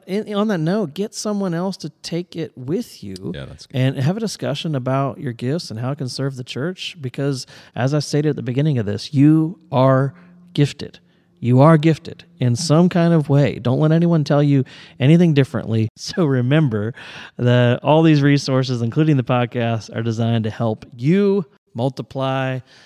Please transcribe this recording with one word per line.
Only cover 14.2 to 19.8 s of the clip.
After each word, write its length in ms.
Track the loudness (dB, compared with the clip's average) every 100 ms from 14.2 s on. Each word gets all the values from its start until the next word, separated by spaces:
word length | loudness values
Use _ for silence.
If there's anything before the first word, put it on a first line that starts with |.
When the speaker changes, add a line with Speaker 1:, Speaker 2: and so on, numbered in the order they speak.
Speaker 1:
tell 180 | 2 2
you 220 | 4 2 0 -8 -18 0
anything 360 | 4 6 6
differently. 540 | 4 2 -2 -2 -2 -2
<laughs> 60 | -6
So 260 | -10 -2
remember 720 | 0 0 2 2 2 0 -4 -8 -18 -18 -18 -2
that 440 | 2 4 4 2
all 180 | 2 2
these 200 | 4 4
resources, 580 | 4 2 0 -2 0 -2
including 380 | -2 0 2 2
the 40 |
podcast, 720 | 0 -2 -2 -2 -2 -4